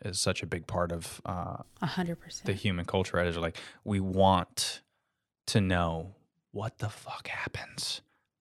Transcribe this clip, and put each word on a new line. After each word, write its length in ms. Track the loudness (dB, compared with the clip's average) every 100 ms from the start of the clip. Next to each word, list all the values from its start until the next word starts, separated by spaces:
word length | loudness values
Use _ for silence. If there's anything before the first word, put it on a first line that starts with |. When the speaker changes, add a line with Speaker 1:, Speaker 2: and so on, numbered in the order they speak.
Speaker 1:
is 160 | -6 0
such 240 | 0 0
a 20 | -2
big 220 | -4 -2
part 240 | 0 0
of, 300 | -2 -6 -8 -6
uh, 320 | -4 -4 -8 -12 -6
Speaker 2:
A 40 | -4
hundred 340 | -2 -4 -4
percent. 240 | -10 -6 -2
Speaker 1:
the 80 |
human 320 | 0 0 0 0
culture, 320 | 0 2 2
right? 100 | 2
Is, 100 | 0
like, 200 | -2 -4 -12 -10
we 160 | -2 0
want 800 | 2 6 8 8 4 -2 -4 -4 -12 _ _ _ _ _ 0
to 120 | 4
know 540 | 6 4 4 0 -6 -12 _ _ _
what 260 | -6 -6 -6
the 120 | -8
fuck 380 | -8 -12 -10 -8
happens 720 | -6 -6 -6 -8 -6 -4 -6 -10 _ _ _